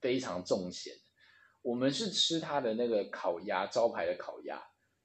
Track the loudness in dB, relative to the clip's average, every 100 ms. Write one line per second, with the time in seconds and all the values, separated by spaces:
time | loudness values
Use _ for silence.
0 | 0 0 0 -4 0 0 -2 -8 -12 -14
1 | _ _ -20 -20 -20 _ -4 0 2 2
2 | 0 2 2 2 0 0 2 2 2 2
3 | 0 -2 -2 -2 0 0 0 4 2 2
4 | -2 -2 -6 -10 -10 -10 -12 _ _ _